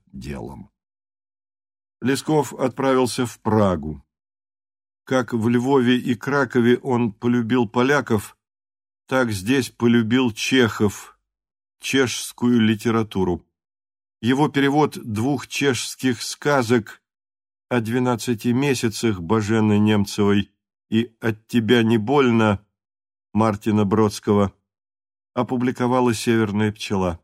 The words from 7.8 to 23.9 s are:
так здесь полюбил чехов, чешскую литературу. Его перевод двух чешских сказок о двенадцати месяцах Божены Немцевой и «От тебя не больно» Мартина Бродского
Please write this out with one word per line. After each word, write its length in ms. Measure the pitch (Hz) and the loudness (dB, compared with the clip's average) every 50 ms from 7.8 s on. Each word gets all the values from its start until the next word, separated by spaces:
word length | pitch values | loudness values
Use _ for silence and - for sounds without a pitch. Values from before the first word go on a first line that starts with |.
| 120 131 147 143 117 - 117 101 - - - _ _ _ _ _ _ _ _ _ _ _ _ _ _ | 2 2 2 0 0 -2 -4 -4 -4 -8 -18 _ _ _ _ _ _ _ _ _ _ _ _ _ _
так 260 | - 131 131 127 117 | -4 -2 0 0 0
здесь 360 | 104 92 92 110 135 156 - - | -2 -4 -2 0 0 0 0 -4
полюбил 640 | - - 117 120 117 117 110 107 123 135 131 117 | -4 -2 2 2 4 2 2 2 0 2 2 0
чехов, 840 | 107 - - - 135 131 120 104 - - 110 101 - - - - _ _ _ _ _ _ _ _ _ _ _ _ _ _ | -2 -4 -4 0 2 4 2 2 2 0 -2 -2 -2 -6 -14 -20 _ _ _ _ _ _ _ _ _ _ _ _ _ _
чешскую 800 | - - - 135 131 107 - - - - - - 120 123 123 117 | -8 -2 0 0 0 0 -2 -6 -10 -12 -8 -2 0 2 2 4
литературу. 840 | 110 107 107 101 - 120 110 113 107 107 - 98 92 90 87 87 - _ _ _ _ _ _ _ _ _ _ _ _ _ _ _ | 4 2 2 0 0 0 0 0 -2 -2 -2 -2 -2 0 -2 -4 -8 _ _ _ _ _ _ _ _ _ _ _ _ _ _ _
Его 280 | 110 120 131 139 151 131 | -2 -2 0 2 0 0
перевод 480 | 123 139 139 139 139 151 147 139 - - | 0 0 0 2 2 2 0 0 -2 -8
двух 460 | - 120 104 104 117 139 147 120 - - | -10 -8 -4 -4 -2 -2 -2 -4 -6 -8
чешских 720 | - - 139 139 123 - - - - - - 131 120 - | -6 -2 0 0 0 -2 -6 -10 -10 -4 -2 -2 -2 -4
сказок 800 | - - - - - 147 143 135 120 110 123 117 104 - - - _ _ _ _ _ _ _ _ _ _ _ _ _ _ | -6 -12 -12 -6 -2 0 0 0 2 2 0 0 0 -4 -12 -20 _ _ _ _ _ _ _ _ _ _ _ _ _ _
о 120 | 123 120 | -2 -2
двенадцати 680 | 107 110 120 127 123 127 123 107 - 127 120 104 - 123 | -2 -2 -2 0 0 0 0 -2 -2 -4 -4 -2 -2 -2
месяцах 720 | 117 131 139 143 127 - - 113 104 - - 113 104 90 | 0 0 0 0 0 0 -2 -4 -4 -2 -2 -2 -2 -2
Божены 580 | 85 82 110 113 104 101 113 110 110 107 104 104 | -2 -2 0 0 0 0 0 2 2 2 2 4
Немцевой 760 | 107 107 107 104 98 - - - 101 101 101 104 95 - _ _ _ _ _ _ _ _ | 4 2 2 2 0 -2 -2 0 2 2 2 2 0 -4 _ _ _ _ _ _ _ _
и 240 | 110 113 117 - _ _ | -2 -2 -2 -2 _ _
«От 280 | - 113 107 - _ _ | -6 -6 -6 -6 _ _
тебя 340 | - 120 110 104 123 120 | -2 -2 2 4 4 4
не 160 | 113 110 117 110 | 4 4 2 0
больно» 640 | 104 117 143 147 135 123 117 113 110 107 101 - - _ _ _ _ _ _ _ _ _ _ _ _ _ | 0 2 2 2 4 4 4 4 4 2 2 0 -4 _ _ _ _ _ _ _ _ _ _ _ _ _
Мартина 520 | - 104 110 110 101 104 - 113 104 107 104 | -2 0 0 0 0 -2 -2 0 2 2 2
Бродского 680 | 95 | 2